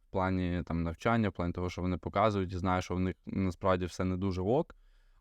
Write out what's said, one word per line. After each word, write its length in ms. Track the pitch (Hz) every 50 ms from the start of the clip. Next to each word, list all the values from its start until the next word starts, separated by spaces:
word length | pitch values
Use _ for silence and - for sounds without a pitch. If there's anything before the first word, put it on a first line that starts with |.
| _ _
в 40 |
плані, 520 | - 95 92 92 95 92 90 87 87 90 80
там, 180 | - 82 82 82
навчання, 460 | 82 82 - - 120 117 117 110 98
в 40 | -
плані 200 | - 87 87 85
того, 160 | 90 90 90
що 120 | - -
вони 160 | 87 92 90 80
показують, 560 | - 82 - 101 107 113 104 101 95 87 98
і 40 | 90
знаю, 240 | 90 95 92 90
що 140 | - - 90
в 40 | 90
них 160 | 92 92 85 _ _
насправді 600 | - - 95 95 92 82 - - 95 92 90 90
все 180 | 85 - - 92
не 140 | 92 92 90
дуже 240 | 95 98 90 92
ок, 340 | 92 101 123 151 180 _ - - _ - _ _ _ _ _ _